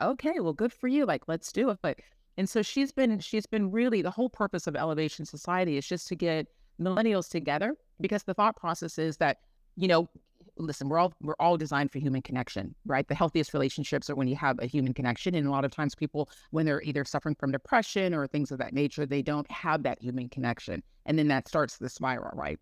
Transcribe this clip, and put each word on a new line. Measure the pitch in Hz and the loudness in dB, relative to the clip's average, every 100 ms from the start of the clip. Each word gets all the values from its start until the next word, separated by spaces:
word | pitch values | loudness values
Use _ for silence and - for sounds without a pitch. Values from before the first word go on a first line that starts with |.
"Okay, | 180 269 302 349 | -2 0 -2 0
well, | 165 | 0
good | 143 240 | 0 -2
for | - 254 | -2 0
you. | 285 240 | 2 2
Like, | 143 - | 0 -2
let's | 165 - | -4 -4
do | 196 254 | 0 0
it." | 185 | 0
But, | 156 123 - _ _ - | -2 -4 -10 _ _ -4
and | 190 | 0
so | 226 | 0
she's | 208 269 277 | 0 0 0
been, | - 254 208 | 2 2 2
she's | - 214 - | -2 -4 -2
been | 220 196 | -2 0
really, | 220 247 214 | 2 2 2
the | 170 | 0
whole | 214 254 | 0 -2
purpose | - 202 175 180 | 0 -2 -2 -2
of | 143 | -2
Elevation | 160 151 156 - 151 | 0 0 -2 -4 -10
Society | 151 - 185 180 139 | -8 -2 0 2 0
is | - | -2
just | 180 - | -6 -6
to | 170 | -2
get | 170 160 139 _ - - | 0 0 -4 _ -16 -4
millennials | 175 185 226 196 - | 0 2 4 2 0
together, | 170 147 151 208 311 _ - | -4 0 0 0 -4 _ -12
because | - 208 | -4 -4
the | - | -2
thought | 185 208 - | 2 2 2
process | 170 170 165 - | -4 -4 -4 -2
is | 160 - | -2 2
that, | 147 - _ _ _ - | 2 0 _ _ _ 0
you | 185 | 4
know, | 165 175 - _ _ - - | 6 4 -4 _ _ -18 -8
listen, | 160 - 139 | -6 -4 0
we're | 165 | 4
all, | 180 - | 2 0
we're | 147 156 | -6 2
all | 170 170 | 4 4
designed | 156 143 143 | 2 0 0
for | 135 | 0
human | 147 131 | 0 -2
connection, | - 127 120 98 - - 214 | -2 -4 -4 -4 -8 -8 -2
right? | 135 - | 0 0
The | 147 | 2
healthiest | 165 165 143 | 2 2 0
relationships | 143 135 - 139 143 - | 2 0 0 -2 -2 -2
are | 139 | -2
when | 127 | 0
you | 131 | 0
have | 143 127 | 0 0
a | 120 | 0
human | 147 131 | 0 0
connection. | 127 123 117 185 170 | 0 0 0 0 0
And | 139 | 0
a | |
lot | 139 139 | 0 -2
of | |
times | - 147 | -2 -4
people, | - 151 147 143 - - | -2 -4 -4 -6 -8 -4
when | 156 156 | 0 2
they're | 143 | 0
either | 151 143 143 | 0 -2 -2
suffering | 151 156 151 | -2 -2 -2
from | 135 | 0
depression | - - 240 - 202 190 | -2 2 2 2 0 0
or | 160 139 | 0 0
things | 147 135 | -2 -2
of | 131 | -4
that | 117 | -4
nature, | 135 143 - 143 | 0 0 0 -2
they | 143 | 0
don't | 147 147 143 | 0 -2 -4
have | - 165 156 | -6 -2 0
that | 131 127 | 0 -4
human | 123 127 123 | -4 -4 -6
connection. | - 120 117 - 85 - _ - | -4 -2 -2 -6 -8 -10 _ 0
And | 156 | 4
then | 147 | 4
that | 135 - | 2 0
starts | 160 127 - | 0 -2 -4
the | 123 | -10
spiral, | - 131 120 - - | -4 -4 -2 -6 -6
right? | 139 78 | -6 -6